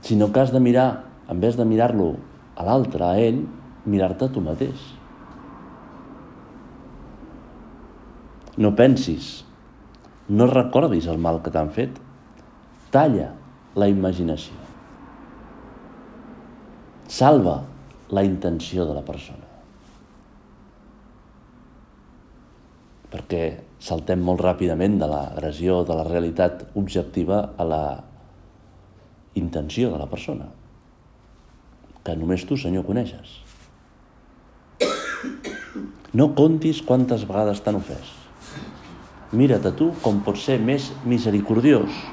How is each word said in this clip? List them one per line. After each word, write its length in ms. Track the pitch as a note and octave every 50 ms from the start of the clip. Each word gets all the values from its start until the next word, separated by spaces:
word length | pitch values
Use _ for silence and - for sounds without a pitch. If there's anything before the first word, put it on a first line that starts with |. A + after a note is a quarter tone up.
| -
Sinó 240 | - A2 G#2 G#2+ G#2
que 80 | - B2+
has 140 | C3+ B2+ B2+
de 60 | C3 B2+
mirar, 400 | A#2+ A#2+ B2 C3 B2+ B2 - - - - - - -
en 120 | F2 F2 F2+
vez 140 | A#2 A#2 A#2+
de 60 | A#2+
mirar-lo 480 | A2+ A2 A2 A#2 A#2+ G#2+ G#2 F#2 E2 C#2+ C2 - - - - - - -
a 80 | - E2
l'altre, 400 | F#2 A2+ C3+ B2+ - - - E2+
a 160 | F2 F2+ G2+
ell, 220 | A#2 A2+ A2+ C3+ D3+ - - - - - - - - G#2+
mirar-te 380 | G2+ G2 F#2+ F2+ F#2 - B2+ C3
a 20 |
tu 100 | C3 -
mateix. 380 | F2+ D#2 D#2 - C3 - - - - - - - - - - - - - - - - - - - - - - - - - - - - - - - - - - - - - - - - - - - - - - - - - - - - - - - - - - - - - - - - - - - - - - - - - - - - - -
No 140 | - A2 G#2 G#2 G#2
pensis, 640 | A#2+ C3 C3 - - - D#2+ - - - - - - - - - - - - - - - - - - - - - - -
no 180 | G2+ G#2 A#2
recordis 640 | B2 B2+ B2+ A#2+ B2+ - - - D#3 A2 E2 D#2+ E2+
el 80 | E2 E2
mal 240 | E2 E2 E2 E2 E2
que 80 | E2
t'han 240 | D#2 D#2+ D#2 D2+ D2+
fet. 240 | - B2 C3 C3 - - - - - - - - - - - - - - - - - - - -
Talla 380 | C3+ D3+ D#3 B2 F#2+ D2 - - - - - - - - - -
la 160 | G2 G2+ G2
imaginació. 640 | G2 G2 F#2+ F#2 F#2 F2 F2+ E2 D#2 D2+ - - - - - - - - - - - - - - - - - - - - - - - - - - - - - - - - - - - - - - - - - - - - - - - - - - - - - -
Salva 480 | - - B2+ C3+ D3+ C#3 G2+ F2+ D#2 C2+ C2+ - - - - - - - - - G2+
la 80 | G2 G2+
intenció 640 | G2+ F#2+ F2 - F2 E2+ D#2+ D#2+ - - F#2 F2+
de 80 | D#2 D2
la 80 | C#2+ C#2+
persona. 400 | D2 D2 C#2+ - - - - - - - - - - - - - - - - - _ - - - - - - - - - - - - - - - - - - - - - - - - - - - - - - - - - - - _ _ - - - - - - - - - - - - - - - - - _ - - - - -
Perquè 340 | - - - - F#2+ E2+ E2 D#2+ D#2 - - - - - -
saltem 400 | - F2+ E2 D#2+ - F#2 F2+ F2
molt 180 | F2 F2+ F2
ràpidament 600 | F2 F2+ F2+ - F#2 F2 E2 D#2+ F2+ G2+ G#2 F#2+ D#2+
de 80 | D2+
l'agressió, 720 | D2+ D2 D2 - - D#2+ - D#2 D2 D2 E2 F2+ F#2 F2+ F2
de 160 | D#2 E2 D#2+
la 80 | D#2+
realitat 640 | D#2 E2+ F2 E2+ E2+ E2 F2 F#2 F2 E2+ - - - - G#2
objectiva, 720 | G2 F2 - F#2+ E2+ - - G2 E2+ D#2+ F#2+ G#2 - - - -
a 80 | F2
la 180 | E2 D#2+ D#2 D2+ D2 C2+ - - - - - - - - - - - _ - - - - - - - - - - - - _ - - -
intenció 540 | G2+ E2+ E2+ - D#2+ D2 D2+ - - B2 A#2+ E2+
de 60 | D2+
la 60 | D2 C#2+
persona, 380 | - - - - D3 G#2+ - - - - - - - - _ _ _ _ _ _ _ _ _ _ - _ _ - - - _ - - - _ - - -
que 140 | _ - E2+
només 300 | D#2 D#2+ E2 F#2 F2+ - -
tu, 80 | C#3+
Senyor, 300 | C3 - F2 F2+ F#2+ F2+ -
coneixes. 460 | G2 A#2+ A#2+ - - - - - - - - - - - - - - _ _ _ _ _ - _ _ - _ - - - _ - - - _ - - - - - C6+ - - - - - - - - - - - - C6+ - - - - G2 - - - - - -
No 140 | A2+ C#3 D3+ C#3
contis 480 | - C#3+ D#3+ E3 D#3 D#3 E3 D#3 -
quantes 460 | - - B2+ B2+ B2+ A2+ A#2+ A2 G#2 G2+
vegades 320 | F#2+ G#2 G#2+ G#2 G2+ G2+
t'han 160 | - G#2 G#2+
ofès. 380 | G2 F2 - C2+ C2 - - - - - - - - - - - - - - - - - - - - - - - - - - -
Mira't 320 | A2 C3 C#3+ B2 G2+ G#2 G2
a 60 | -
tu 140 | - D#3 E3 E3 D#3+
com 220 | - A#2+ G#2 G2+ G2+
pots 220 | - G2 G#2 - -
ser 80 | C3+
més 320 | B2 A2 A#2 C3+ C#3+ C3+ - - - -
misericordiós. 880 | A#2+ B2 A#2 - A2+ G2+ G#2 G2+ - A2 A2 A#2 D3 C#3+ A#2 G2+ G2+ - - - -